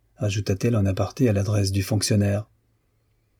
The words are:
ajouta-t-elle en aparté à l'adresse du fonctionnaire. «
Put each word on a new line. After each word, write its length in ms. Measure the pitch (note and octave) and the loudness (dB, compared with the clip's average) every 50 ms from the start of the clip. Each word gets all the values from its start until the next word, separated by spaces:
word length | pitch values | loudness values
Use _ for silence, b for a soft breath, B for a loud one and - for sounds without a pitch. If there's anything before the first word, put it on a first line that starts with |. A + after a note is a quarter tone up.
| _ _ _ | _ _ _
ajouta-t-elle 600 | - - G#2 F#2+ G#2+ G2+ - G2+ F#2+ - A#2 A#2+ | -6 -4 -4 -4 -4 -2 -4 -2 -2 0 0 2
en 100 | A2 G2 | 2 2
aparté 420 | G2 F#2 G2+ G#2 - - - C3+ A#2+ | 0 0 0 -4 -4 -2 0 2 2
à 40 | G#2 | 2
l'adresse 400 | G2 G2+ G#2 G#2+ G#2+ G2+ F#2+ G2 | 2 0 0 0 0 0 0 0
du 100 | G2+ F#2+ | -2 -2
fonctionnaire. « 680 | - A2 G#2+ - - A2+ G2+ G2+ G2+ G2+ G2+ G#2+ - _ _ _ _ _ _ _ _ _ _ _ _ _ _ _ _ _ _ | 0 -2 -2 0 2 2 2 2 2 0 -2 -4 -8 _ _ _ _ _ _ _ _ _ _ _ _ _ _ _ _ _ _